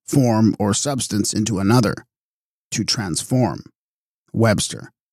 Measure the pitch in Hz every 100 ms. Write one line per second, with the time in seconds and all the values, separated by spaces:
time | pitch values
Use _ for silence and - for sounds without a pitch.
0 | - 143 123 110 110 - 104 98 147 139
1 | - 101 95 101 107 92 98 127 104 -
2 | - _ _ _ _ _ _ - 104 -
3 | 95 78 - 127 110 57 - _ _ _
4 | _ _ _ - 110 90 - - - _
5 | _